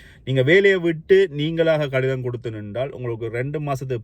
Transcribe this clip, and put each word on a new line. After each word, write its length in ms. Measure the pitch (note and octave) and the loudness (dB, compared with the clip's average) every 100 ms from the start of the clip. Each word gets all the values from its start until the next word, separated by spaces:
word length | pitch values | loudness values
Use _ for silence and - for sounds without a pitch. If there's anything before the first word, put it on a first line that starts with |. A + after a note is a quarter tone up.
| - - - | -20 -14 -2
நீங்க 180 | C3 | 2
வேலையை 360 | B2+ F#3 G3+ F#3+ | 4 6 6 4
விட்டு 500 | E3+ D#3+ - F#3+ G3 D3 | 0 -2 4 4 4 0
நீங்களாக 520 | D3+ E3 D#3+ D#3 C#3+ | -2 0 2 2 0
கடிதம் 320 | C3 C3 C3 | -2 -2 -2
கொடுத்து 300 | B2 A#2+ A#2 | -6 -8 -8
நின்றால், 400 | G#2+ G#2 G#2 B2+ | -10 -8 -6 -8
உங்களுக்கு 360 | - B2 A#2 A#2 | -8 -8 -8 -6
ரெண்டு 340 | A#2 C3+ D3+ | -6 -6 -6
மாசத்துக்கு 360 | D3 C3+ C3+ B2 | -4 -6 -6 -6